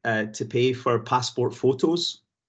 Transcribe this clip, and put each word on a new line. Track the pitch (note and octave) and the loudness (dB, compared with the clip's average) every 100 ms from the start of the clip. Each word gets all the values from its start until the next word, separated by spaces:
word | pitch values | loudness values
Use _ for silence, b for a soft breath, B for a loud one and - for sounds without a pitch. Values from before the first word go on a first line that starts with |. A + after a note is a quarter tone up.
uh, | A#2 A2 G#2+ | -2 -2 -2
to | - | -6
pay | A2 A#2+ B2+ | -4 2 2
for | B2 C3 A#2+ | 2 0 0
passport | - B2+ A#2+ - A#2+ | 2 0 0 -2 -2
photos. | - B2+ - D#3+ E3+ - - _ _ | 0 0 2 2 0 -2 -8 _ _